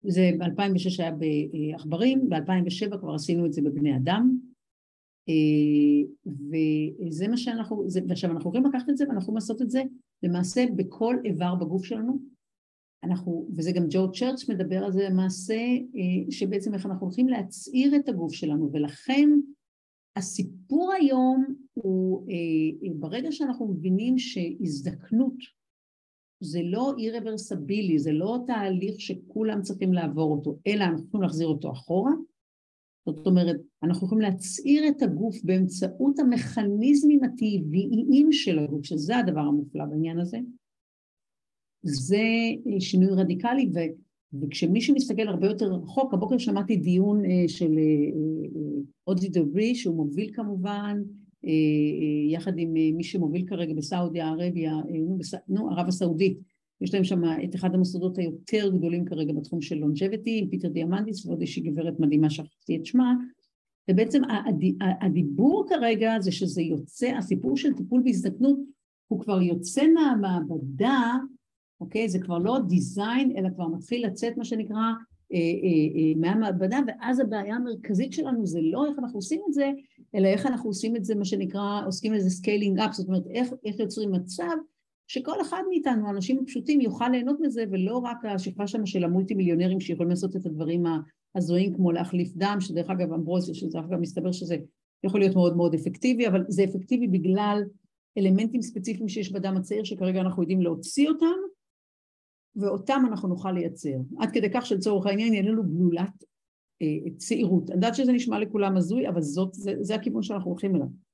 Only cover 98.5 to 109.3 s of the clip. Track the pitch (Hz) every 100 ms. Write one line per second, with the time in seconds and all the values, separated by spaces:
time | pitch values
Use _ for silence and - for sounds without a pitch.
98.5 | 240 214 214 185 208 220 208 185 190 190
99.5 | 190 185 208 208 190 185 185 185 185 165
100.5 | 190 175 160 - - 294 311 330 370 392
101.5 | - _ _ _ _ _ _ _ _ _
102.5 | - 202 196 190 269 254 220 190 180 190
103.5 | 180 165 - 147 131 131 - 220 - 202
104.5 | 240 240 196 190 202 190 196 226 214 196
105.5 | 220 185 160 180 165 190 - - _ _
106.5 | _ _ _ 156 151 - - - 240 214
107.5 | 180 - - 226 233 254 247 240 214 214
108.5 | 214 196 190 165 233 254 175 151